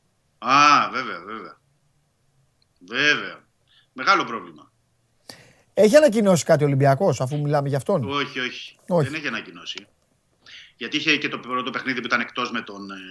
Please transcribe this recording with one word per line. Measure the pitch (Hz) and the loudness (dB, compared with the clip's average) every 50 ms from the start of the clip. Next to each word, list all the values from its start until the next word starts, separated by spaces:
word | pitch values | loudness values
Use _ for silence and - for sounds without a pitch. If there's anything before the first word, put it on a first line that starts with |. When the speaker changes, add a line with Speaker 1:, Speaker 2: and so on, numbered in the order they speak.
| _ _ _ _ _ _ _ - | _ _ _ _ _ _ _ -8
Speaker 1:
Α, | 110 120 135 143 147 147 143 127 110 101 | 0 4 6 6 8 8 8 6 4 2
βέβαια, | 107 127 127 110 92 85 87 | -2 -6 -6 -6 -8 -12 -12
βέβαια. | 101 110 110 92 78 - _ _ _ _ _ _ _ _ _ _ _ _ _ _ _ _ _ _ _ _ _ _ _ _ _ 90 92 | -12 -14 -14 -14 -16 -18 _ _ _ _ _ _ _ _ _ _ _ _ _ _ _ _ _ _ _ _ _ _ _ _ _ -16 -8
Βέβαια. | 117 131 143 147 143 120 101 92 85 - _ _ _ _ _ _ _ _ _ _ - | -4 0 2 2 2 0 -2 -8 -12 -16 _ _ _ _ _ _ _ _ _ _ -14
Μεγάλο | 127 131 180 196 175 135 | -2 2 2 2 2 2
πρόβλημα. | 117 117 107 90 85 87 - - _ _ _ _ _ _ _ _ _ _ _ _ - - - - _ _ _ _ _ _ | -2 -6 -10 -12 -14 -20 -20 -20 _ _ _ _ _ _ _ _ _ _ _ _ -20 -20 -20 -20 _ _ _ _ _ _
Speaker 2:
Έχει | - 214 214 233 | 4 6 6 8
ανακοινώσει | 302 311 285 196 233 208 196 185 143 - | 8 6 6 4 4 4 4 2 2 2
κάτι | - 165 135 147 | 2 2 2 2
ο | 143 | 2
Ολυμπιακός, | 139 131 143 139 135 127 196 175 131 - | 2 2 4 2 2 2 2 0 0 -2
αφού | 131 127 151 147 | -4 -6 -4 -4
μιλάμε | 147 147 151 143 139 143 | -2 -2 0 0 0 -2
για | 139 139 | -4 -4
αυτόν; | - - 202 165 - 135 | -2 -2 -2 -2 -2 -2
Speaker 1:
Όχι, | 143 143 135 139 - 135 | -4 -4 -4 -4 -6 -6
όχι. | 127 120 - - - - - _ _ - | -6 -6 -8 -10 -16 -18 -20 _ _ -2
Speaker 2:
Όχι. | 185 170 143 127 | 0 0 0 -2
Speaker 1:
Δεν | 151 | -4
έχει | 160 151 135 | -6 -8 -8
ανακοινώσει. | 117 107 95 90 85 87 85 - - - 104 _ _ _ _ _ _ _ _ _ _ _ _ - - - - - _ - | -8 -8 -10 -12 -16 -16 -14 -14 -14 -14 -16 _ _ _ _ _ _ _ _ _ _ _ _ -20 -20 -20 -20 -20 _ -14
Γιατί | 117 113 151 151 | -10 -8 -6 -4
είχε | 147 160 147 143 | 0 0 0 0
και | 147 127 | 0 -4
το | 120 113 | -8 -8
πρώτο | 107 120 127 123 123 127 | -8 -6 -6 -6 -4 -6
παιχνίδι | 117 120 - 131 123 120 | -8 -8 -6 -6 -6 -6
που | 117 | -4
ήταν | - 123 120 | -2 -2 -2
εκτός | 117 - - 127 120 107 | -4 -4 -6 -6 -6 -6
με | 117 113 | -6 -8
τον, | 101 - 101 98 101 98 | -10 -10 -12 -14 -14 -14
ε, | 98 95 95 92 | -14 -16 -16 -18